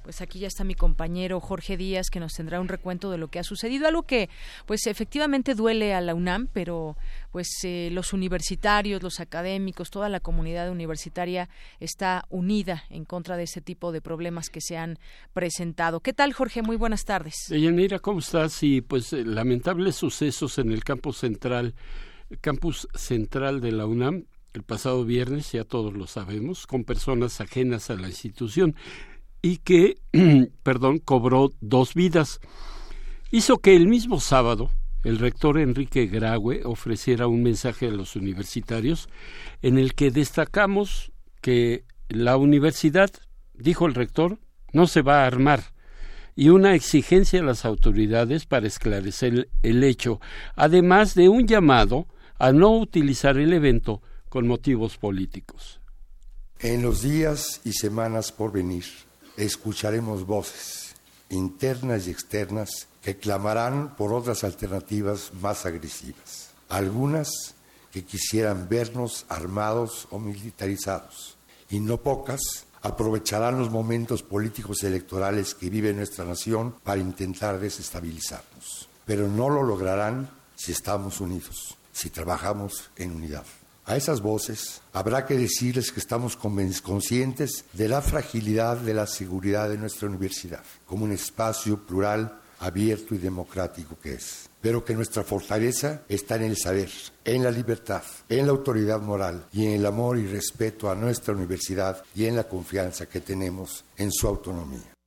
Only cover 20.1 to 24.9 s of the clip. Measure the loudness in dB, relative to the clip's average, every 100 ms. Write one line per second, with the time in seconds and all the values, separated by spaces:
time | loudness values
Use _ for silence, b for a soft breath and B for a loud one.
20.1 | -2 -2 -2 -4 -2 -2 -2 -2 -6 -6
21.1 | -4 -4 -4 -2 -2 -2 -8 b b b
22.1 | b b -8 -6 -2 -4 -6 -10 -10 -4
23.1 | -4 -2 -4 -2 -2 -2 -2 -2 0 0
24.1 | -4 -10 -20 -16 -16 -8 -6 -2